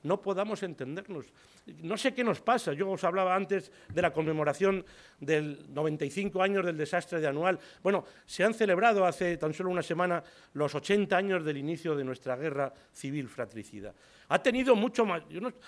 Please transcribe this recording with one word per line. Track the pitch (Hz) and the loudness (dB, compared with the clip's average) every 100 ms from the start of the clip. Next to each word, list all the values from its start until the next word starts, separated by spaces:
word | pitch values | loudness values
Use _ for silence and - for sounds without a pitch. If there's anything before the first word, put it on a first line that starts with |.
no | 147 196 | -4 -2
podamos | 196 190 208 196 | -2 -4 -4 -4
entendernos. | 185 151 131 165 202 165 117 _ - - - 156 | -8 -8 -8 -10 -10 -12 -12 _ -20 -20 -20 -14
No | 165 208 | -6 -2
sé | 269 | 0
qué | 262 | 0
nos | 233 160 | 0 0
pasa. | - 240 - | 2 2 2
Yo | 143 196 | -2 -2
os | 185 | 0
hablaba | 175 185 185 | 0 2 2
antes | 185 190 196 - - - | 2 0 -2 -4 -16 -6
de | 165 | 0
la | 175 | 0
conmemoración | 160 160 156 147 143 196 190 - - - _ | 2 0 2 0 2 2 2 -4 -18 -20 _
del | 143 156 151 143 151 | 0 0 0 -8 -8
noventa | 139 156 151 | -2 -2 0
y | 143 | -2
cinco | 190 196 185 | -2 -4 0
años | 196 196 | 2 2
del | 175 156 | 0 -2
desastre | 151 175 - 170 | -2 -2 -2 -2
de | 151 | -2
Anual. | 143 180 185 - - | 0 0 0 -6 -4
Bueno, | 185 196 - - - | 0 0 -4 -18 -14
se | - | 0
han | 196 | 2
celebrado | 226 214 180 233 202 | 2 2 4 6 6
hace | 180 160 180 170 | 4 2 -2 0
tan | 156 | -2
solo | 156 185 | -2 -2
una | 180 | -2
semana | - 165 180 170 - - - | -2 0 0 0 -4 -20 -14
los | 143 147 147 | -4 -2 -2
ochenta | - 202 196 185 | 0 2 4 2
años | 196 185 | 2 -2
del | 151 143 | -2 -4
inicio | 143 160 165 147 | -6 -6 -4 -4
de | |
nuestra | 131 127 131 127 | -4 -6 -6 -4
guerra | 156 139 135 - _ | -4 -4 -4 -6 _
civil | - 135 147 123 | -12 -6 -6 -6
fratricida. | - 113 113 104 107 101 - - - - | -8 -10 -10 -14 -14 -16 -16 -20 -20 0
Ha | 180 | 2
tenido | 269 247 262 220 | 4 2 4 6
mucho | 220 - | 4 2
más, | 220 170 - | 2 0 -6
yo | 160 | -8
no, | 247 - | -8 -10